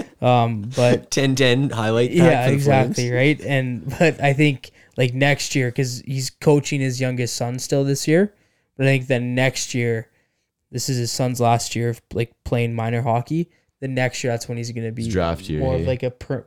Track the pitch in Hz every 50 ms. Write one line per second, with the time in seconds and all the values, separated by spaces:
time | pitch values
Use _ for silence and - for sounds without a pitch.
0 | - - - - - 123 123 123 117 117 117 104 101 117 131 - 123 123 123 117
1 | - - - 160 135 135 135 127 135 127 123 131 139 139 117 110 110 110 113 117
2 | 123 123 - 175 170 165 151 127 123 131 139 139 139 143 139 131 131 123 - -
3 | 123 120 123 123 131 147 151 135 - 117 139 135 131 127 123 113 - 143 - -
4 | 175 160 - - 139 143 139 131 151 151 139 127 - - _ _ _ _ _ -
5 | 131 123 120 131 139 143 143 - - - - 143 127 123 120 - 135 123 123 123
6 | - - 139 135 131 127 - - - 160 147 147 139 - 151 139 135 131 127 123
7 | 131 127 127 123 123 117 - - 127 120 123 127 - - 147 139 139 139 139 139
8 | - - 156 170 202 208 _ _ _ _ _ _ _ _ _ - 135 135 135 135
9 | 127 131 131 120 123 123 123 127 131 135 123 - - - - 127 120 117 117 113
10 | 113 _ _ _ _ _ _ _ _ _ _ _ _ _ - 127 - - 135 123
11 | 120 117 - - 135 127 127 113 120 117 117 117 - - - 110 117 120 113 -
12 | _ - - - 117 - _ _ - - 135 120 120 117 117 113 113 113 120 120
13 | 120 120 113 120 120 - 151 165 170 - _ _ _ _ _ _ - 131 131 127
14 | 127 123 - - - 127 117 117 - - 120 117 117 117 120 120 113 113 113 123
15 | 113 113 107 92 87 82 82 82 - - 78 76 78 80 87 82 82 107 131 120
16 | - 127 - - - - 143 120 -